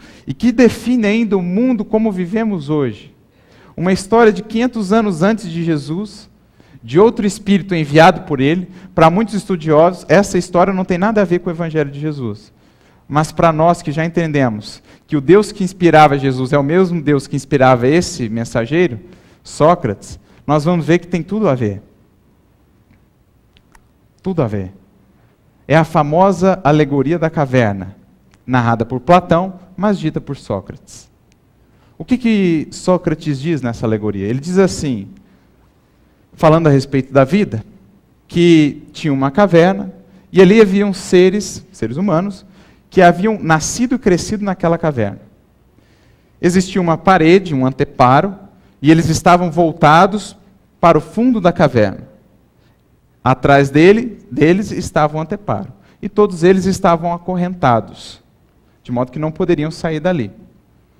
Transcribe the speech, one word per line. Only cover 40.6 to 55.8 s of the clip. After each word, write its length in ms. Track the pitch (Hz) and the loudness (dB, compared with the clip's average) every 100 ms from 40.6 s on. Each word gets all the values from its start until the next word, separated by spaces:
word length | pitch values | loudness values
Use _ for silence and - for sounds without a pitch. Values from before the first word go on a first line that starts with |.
haviam 320 | 208 196 202 | 4 2 -2
seres, 720 | 185 - 185 185 208 202 - - | -4 0 2 4 0 -8 -14 -20
seres 240 | - 110 135 | -10 -8 -4
humanos, 480 | 202 160 196 190 - _ _ _ _ | -2 -2 -2 -10 -20 _ _ _ _
que 120 | - | 4
haviam 360 | 175 170 214 208 | 4 4 -2 -2
nascido 540 | 160 160 - - 247 | 0 -2 -2 -4 -4
e 40 | 254 | 0
crescido 460 | 208 170 - 214 | 0 0 -2 -6
naquela 340 | 202 180 165 165 | -6 -2 -2 0
caverna. 420 | 160 131 101 104 - _ _ _ _ _ _ _ _ _ _ _ | -2 -2 -6 -6 -18 _ _ _ _ _ _ _ _ _ _ _
Existia 400 | 170 180 185 196 | 0 0 -2 -2
uma 160 | 170 160 | -2 0
parede, 580 | 196 185 160 190 180 | 2 2 4 2 2
um 120 | 139 131 | -2 -2
anteparo, 680 | 131 147 - 123 135 196 190 - _ _ _ | -2 -6 2 4 4 0 -8 -20 _ _ _
e 100 | 139 | 2
eles 180 | 165 160 | 4 2
estavam 420 | 151 180 175 175 | 0 2 2 2
voltados 840 | 156 165 - 147 160 190 208 - - _ _ _ _ | 0 -2 2 4 4 4 0 -10 -20 _ _ _ _
para 160 | 170 156 | 2 2
o 40 | |
fundo 400 | 156 - 247 220 | 0 -2 0 2
da 120 | 175 | 0
caverna. 540 | 170 151 117 101 - - _ _ _ _ _ _ _ _ _ _ _ | 2 0 2 0 -2 -18 _ _ _ _ _ _ _ _ _ _ _
Atrás 460 | 127 127 143 139 139 | -2 0 4 4 4
dele, 480 | 147 175 214 240 - - | 4 4 4 0 -12 -12
deles 400 | 131 151 185 202 | 0 2 2 -2
estava 460 | 139 175 165 151 156 | -8 -6 -2 -2 -4
o 40 | |
anteparo. 520 | 160 208 - 104 - - | -8 -10 -6 -8 -8 -18